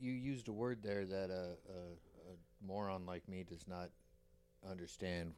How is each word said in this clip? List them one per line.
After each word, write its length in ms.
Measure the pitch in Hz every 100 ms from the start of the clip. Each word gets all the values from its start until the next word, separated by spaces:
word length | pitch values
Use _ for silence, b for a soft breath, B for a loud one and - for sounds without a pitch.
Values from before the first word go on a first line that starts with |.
you 100 | 127
used 380 | 127 131 135 117
a 40 |
word 300 | 107 123 120
there 240 | 104 101 95
that 240 | 95 95
a, 260 | 92 90 87 -
a, 600 | 92 87 85 - - 87
a 340 | 90 - - 98
moron 400 | 98 101 95 90
like 200 | 87 -
me 160 | 92 90
does 200 | 85 -
not 200 | 90 87 - - - - - - - 95
understand. 640 | 92 85 - 92 87 85